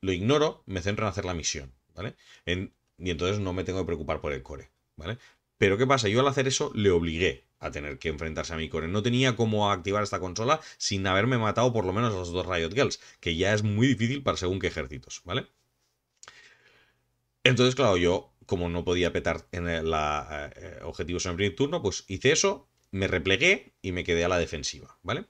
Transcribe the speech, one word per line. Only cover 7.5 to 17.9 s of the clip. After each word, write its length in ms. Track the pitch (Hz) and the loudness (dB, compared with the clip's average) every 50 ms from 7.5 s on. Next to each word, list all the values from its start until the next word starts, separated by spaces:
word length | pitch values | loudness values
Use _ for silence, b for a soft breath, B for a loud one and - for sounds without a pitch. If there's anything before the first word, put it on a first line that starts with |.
| _ _ | _ _
a 120 | - 76 | -12 -10
tener 280 | 67 73 71 73 69 65 | -8 -8 -10 -10 -10 -8
que 120 | - 82 | -6 -6
enfrentarse 420 | 76 76 82 80 80 80 80 - 82 | -6 -4 -6 -6 -6 -6 -6 -6 -4
a 40 | |
mi 120 | 80 80 78 | -6 -6 -4
core. 180 | - 80 78 | -4 -6 -4
No 160 | 82 90 104 104 | -2 -2 -2 0
tenía 320 | 120 120 123 131 131 120 | 0 2 2 2 2 2
cómo 380 | 104 113 110 107 104 104 101 101 | 2 0 0 2 2 2 2 0
activar 300 | 92 82 98 98 104 104 | 0 -2 -2 0 0 0
esta 180 | 98 - 95 | -2 -4 -6
consola 400 | 82 92 87 - 113 123 151 156 B B B | -6 -6 -6 -4 0 0 0 -2 B B B
sin 300 | B - - 107 98 95 | B -6 -4 -2 -2 0
haberme 320 | 95 92 95 101 120 131 120 | 2 2 4 4 4 2 2
matado 340 | 110 107 98 - 117 127 123 | 2 0 2 4 2 2 2
por 140 | 113 98 | 2 0
lo 80 | 92 90 | 0 0
menos 200 | 104 120 117 107 | 0 0 0 0
a 40 | 92 | -2
las 100 | 90 87 | -4 -4
dos 180 | 85 90 90 | -4 -4 -2
Riot 280 | 87 90 87 82 82 98 | -2 -2 -2 -2 -2 0
Girls, 260 | 120 143 104 - B B B B B | 0 0 0 0 B B B B B
que 160 | - 87 85 | -4 -4 0
ya 200 | 80 92 95 107 | 2 2 2 2
es 80 | 107 104 | 2 2
muy 260 | 107 104 104 117 139 | 0 2 4 4 4
difícil 340 | 131 95 113 117 135 143 135 | 4 2 0 -2 -2 -2 -2
para 140 | 120 87 | -2 -2
según 240 | 76 92 90 92 98 | -2 -2 -2 -2 0
qué 60 | - | -2
ejércitos, 560 | 85 78 - 71 65 73 67 - - - - _ | -2 -2 -4 -8 -8 -10 -14 -14 -14 -16 -16 _
¿vale? 220 | 85 90 127 202 - _ _ _ _ _ _ _ _ _ _ _ _ _ _ - B B B B B B B B B B B B B B B B B _ _ _ _ _ _ _ | -6 -6 -6 -6 -8 _ _ _ _ _ _ _ _ _ _ _ _ _ _ -20 B B B B B B B B B B B B B B B B B _ _ _ _ _ _ _
Entonces, 320 | 127 127 117 123 127 127 | 4 6 6 6 4 4
claro, 220 | 123 139 113 | 4 4 4